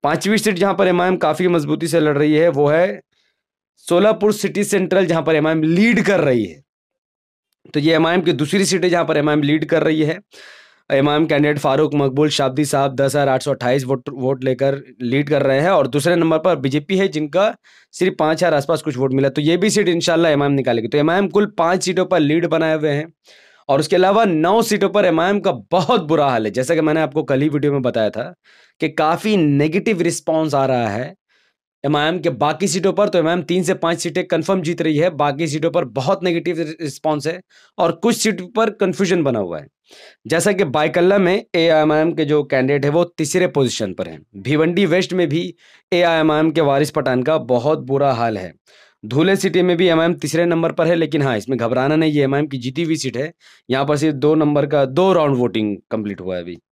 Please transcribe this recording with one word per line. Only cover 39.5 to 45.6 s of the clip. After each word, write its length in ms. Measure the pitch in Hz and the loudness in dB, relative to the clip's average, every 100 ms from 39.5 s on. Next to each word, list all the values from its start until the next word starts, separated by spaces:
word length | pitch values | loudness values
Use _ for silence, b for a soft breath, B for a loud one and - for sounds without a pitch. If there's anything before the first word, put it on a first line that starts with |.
| 80 | -8
है। 80 | 71 _ _ B B B - | -12 _ _ B B B -4
जैसा 260 | 160 208 | -2 0
कि 120 | 190 | 0
बायकल्ला 540 | 180 151 151 170 175 202 | 0 0 0 2 2 4
में 260 | 180 196 233 | 2 0 -2
एआईएमआईएम 580 | 175 165 160 156 156 160 | 0 2 4 2 2 0
के 120 | 156 | -2
जो 180 | 151 151 | 0 0
कैंडिडेट 400 | 143 135 131 143 | 0 0 0 0
है 60 | 143 | 0
वो 140 | 151 170 - | 0 -2 -2
तीसरे 280 | 151 185 175 | -2 0 0
पोजीशन 460 | 147 127 - 104 | 0 0 -2 -8
पर 160 | 87 90 | -6 -10
हैं। 120 | 80 - 101 | -12 -20 -12
भिवंडी 500 | 98 151 160 175 196 | -2 0 2 2 2
वेस्ट 260 | 175 160 | 2 0
में 160 | 180 170 | -2 0
भी 260 | 151 180 - | -2 -4 -12